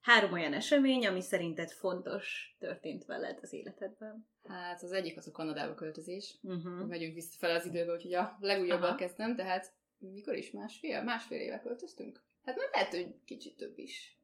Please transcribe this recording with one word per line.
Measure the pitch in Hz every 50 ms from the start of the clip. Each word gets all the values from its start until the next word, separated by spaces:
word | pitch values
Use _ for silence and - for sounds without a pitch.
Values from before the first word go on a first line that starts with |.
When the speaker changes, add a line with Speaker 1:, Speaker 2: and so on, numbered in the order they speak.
Speaker 1:
Három | _ - 240 226 202 190 175
olyan | 175 165 147 143
esemény, | - 214 - 294 285 269 269 262 262 233
ami | 202 185 185
szerinted | 185 - - 180 175 170 160 160 165 165
fontos | - - - 190 180 180 - - - 196 - - - - - - - _
történt | - 160 180 - - 160 147 - -
veled | - - - 156 - - - -
az | - -
életedben? | 233 - - 190 - 202 190 220 _ 220 220 214 226 220 _ _ _ _ 240
Speaker 2:
Hát, | 202 180 180 175 180 175 -
az | 175 185
egyik | 190 185 165 165
az | - 165 -
a | 151
Kanadába | - 165 156 151 151 143 - -
költözés. | - - 156 156 160 160 170 180 190 202 - - -
Speaker 1:
Mhm. | - 196 185 175 165 180
Speaker 2:
Megyünk | 175 180 190 - 175 170 165 160 160
visszafele | 170 165 - - - - 170 165
az | 170 175
időbe, | 180 170 170 170 170 170
úgyhogy | 170 - 175 180
a | 180 185 180 - -
legújabban | 202 196 202 196 185 175 175 175 180 175
Speaker 1:
Aha. | -
Speaker 2:
kezdem, | - 190 180 - - 220 226 247
tehát | 233 190 185 185 - 220 - _ _ _ _ _ _
mikor | - 190 190 202 208 294 277
is? | - - -
Másfél? | - - 302 220 - - - 320 - - -
Másfél | 233 240 226 - - - -
éve | - - - 214
költöztünk? | - 233 240 247 - 339 - - - 226 - - _ _ _ _ _
Hát | - 254
már | 427 523 554 -
lehet, | - - - -
hogy | 180 180 - - - _
kicsit | - - - - - -
több | _ - - - -
is. | - - - - - - - _